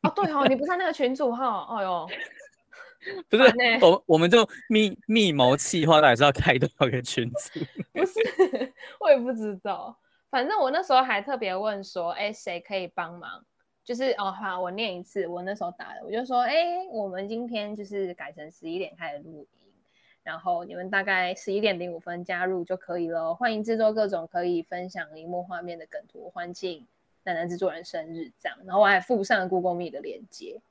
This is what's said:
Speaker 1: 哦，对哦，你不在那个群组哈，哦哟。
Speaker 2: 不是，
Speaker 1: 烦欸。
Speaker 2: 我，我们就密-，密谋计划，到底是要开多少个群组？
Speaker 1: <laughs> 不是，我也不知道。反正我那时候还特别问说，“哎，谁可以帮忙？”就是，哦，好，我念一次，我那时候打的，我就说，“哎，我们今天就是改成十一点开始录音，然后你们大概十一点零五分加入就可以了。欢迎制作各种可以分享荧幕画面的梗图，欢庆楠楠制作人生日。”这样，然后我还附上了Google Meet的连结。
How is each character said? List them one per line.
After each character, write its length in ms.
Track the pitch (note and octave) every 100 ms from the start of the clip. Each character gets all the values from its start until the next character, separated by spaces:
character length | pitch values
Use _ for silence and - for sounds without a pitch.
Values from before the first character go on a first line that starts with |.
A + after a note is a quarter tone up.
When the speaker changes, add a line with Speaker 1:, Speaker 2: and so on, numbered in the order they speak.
Speaker 1:
哦， 100 | -
对 180 | - F#4
哦， 140 | D4 C4
你 60 |
不 100 | C4
在 120 | D4 F4+
那 80 |
个 80 | F4+
群 200 | D#4 B3+
组 200 | C4 C4+
哈， 340 | A#3+ C4 G3+ E3
哦 140 | A3
哟。 260 | F#3+ F3 E3 - - - - _ _ - - _ F#4+ G4 -
Speaker 2:
不 80 | G#3+
是， 60 |
Speaker 1:
烦 100 | C4 A#3
欸。 220 | B3 A3+
Speaker 2:
我， 200 | F3+ F#3 -
我 100 | D#3
们 140 | E3+
就 180 | A#3 G#3+ - -
密-， 280 | G#3+ G#3+ - -
密 240 | A3 G3+
谋 240 | C#3+ B2+ C#3
计 280 | - F3
划， 160 | D3+ D#3
到 80 | D3
底 60 |
是 80 | A#2
要 80 | D3
开 260 | C3+ B2+ B2+
多 120 | - _
少 80 | C3
个 140 | B2+
群 260 | B2 - A#2+
组？ 300 | - - - D3
Speaker 1:
<laughs> 160 | - -
不 140 | - F4+
是， 160 | A4 A4+ - F#4 - C4 _ - -
我 100 | F#4
也 80 | C4+
不 140 | A#3+
知 240 | A3+ G#3+ F#3+
道。 420 | G3+ F3+ - - _ _ _
反 160 | C4 C4+
正 140 | G#4+
我 100 | C4
那 100 | D#4
时 120 | F#4
候 100 | C4
还 180 | B3+ G#3
特 160 | C4 B3+
别 200 | G#3 F#3
问 260 | G#3+ G3+
说 300 | G3 F#3 E3+
，“哎， 180 | - G#3
谁 280 | G#3+ - F3
可 160 | F3 G3
以 100 | F3
帮 320 | - E3+ F3
忙？” 260 | C#3+ F2 _ _ _ _
就 140 | - A#3+
是， 160 | G4+
哦， 180 | A4+ G3
好， 300 | F#3+ G#3 F#3
我 100 | F3+
念 240 | F#3+ A3+
一 80 | F3+
次， 240 | F#3 G3+ E3+
我 160 | F3
那 100 | F3+
时 120 | G#3
候 80 | F3+
打 200 | F3+ -
的， 100 | -
我 60 | -
就 140 | G#3+
说 180 | B3+ B3 B3
，“哎， 80 | D#4 F4 F4 F#4
我 160 | A#3 G3+
们 200 | F#3 G3+
今 200 | A3+ A#3+
天 260 | A3+ G#3
就 100 | G#3
是 300 | G3 G3+ F#3+
改 160 | F3 C#3+
成 180 | D#3+ D3+
十 220 | _ E3
一 80 | F3
点 160 | E3 E3
开 140 | E3
始 60 | D3
录 200 | D#3+ D#3 C#3
音， 60 | _ _ _ _ _ _ _
然 160 | - A3
后 240 | F#3 F3
你 140 | F3+ F3
们 120 | F#3
大 140 | G3
概 320 | G3 F#3 F3+
十 180 | F#3+ -
一 80 | G3
点 160 | G#3 F3+
零 160 | F3+
五 60 | E3+
分 260 | F3 F3
加 220 | F3 F3+ F#3
入 180 | F#3
就 120 | E3+ F#3
可 240 | - F3+
以 80 | E3
了。 260 | E3 D#3+
欢 180 | E3+ A#3+
迎 120 | G#3+
制 120 | G#3+ A3+
作 160 | A3
各 140 | G#3+ G#3
种 220 | F#3 E3
可 140 | F3
以 180 | F3+ E3+
分 260 | E3+ F3+ F#3
享 160 | F3+ D#3 D#3
荧 100 | E3
幕 140 | F3+
画 180 | F3+ F3
面 160 | F3 E3+
的 80 | D#3+
梗 140 | D3+ _
图， 240 | - F3+
欢 240 | F3+ F3
庆 320 | F3 F#3 D#3+ - _ _ _
楠 100 | -
楠 140 | E3+ F3
制 80 | F3
作 160 | F#3+
人 120 | D#3+
生 300 | F3 E3+ D#3+
日。” 160 | E3 C3+ _
这 100 | E3
样， 80 | C#3
然 80 | F#3
后 80 | F#3+
我 60 | G#3
还 140 | F#3+
附 240 | - A#3
上 160 | G3 G#3+
了 80 | F#3
Google 260 | F#3 F3+
Meet 160 | F3 E3+
的 100 | -
连 200 | - - G3+
结。 340 | - F3 A#4+ _